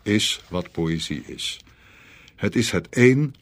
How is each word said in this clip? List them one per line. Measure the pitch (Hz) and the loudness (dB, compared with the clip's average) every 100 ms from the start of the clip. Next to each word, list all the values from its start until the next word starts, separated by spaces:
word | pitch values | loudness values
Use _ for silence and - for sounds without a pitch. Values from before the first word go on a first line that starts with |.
is | 104 107 - - - | 0 0 0 -6 -6
wat | 90 85 | -8 -6
poëzie | - 82 82 - 73 - | -4 -2 -2 -4 -8 -10
is. | 73 - - - _ - - - - - - | -12 -10 -12 -18 _ -20 -20 -20 -20 -20 -4
Het | 101 127 | -2 0
is | 113 | 0
het | 90 - | -2 -2
een | 123 123 131 147 - | 4 6 6 0 -6